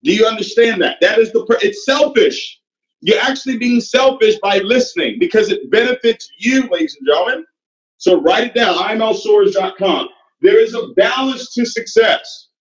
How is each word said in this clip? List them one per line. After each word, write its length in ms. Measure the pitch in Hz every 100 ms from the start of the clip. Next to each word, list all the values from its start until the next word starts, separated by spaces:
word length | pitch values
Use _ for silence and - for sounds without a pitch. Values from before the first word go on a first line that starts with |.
Do 100 | 147
you 120 | 208 226
understand 560 | 214 - - 233 202
that? 160 | 139 -
That 180 | 180 214
is 140 | 220
the 140 | 226 -
per-, 140 | -
it's 240 | 202 - -
selfish. 720 | 277 294 240 190 - - - _ _ _ _
You're 220 | 165 220
actually 360 | 247 269 262 233
being 220 | 240 240
selfish 560 | - 262 262 262 214 214
by 140 | 196 196
listening 600 | 190 254 - 175 135 107
because 300 | - 220 208
it 220 | - -
benefits 580 | 214 240 247 233 226 - _
you, 280 | 220 262 247
ladies 280 | 170 160 -
and 80 | 139
gentlemen. 380 | 151 185 - - _ _ _ _ _
So 220 | - 175
write 220 | 151 190
it 100 | 240
down, 240 | 233 220 165
I 140 | 190
M 100 | 220
L 120 | 220
soars 420 | - 220 208 196 190
dot 220 | 190 -
com. 320 | 190 143 - _ _ _
There 200 | - -
is 120 | 226
a 140 | 233 - -
balance 560 | 220 254 269 254 -
to 120 | - 233
success. 840 | - 233 220 220 - - - _ _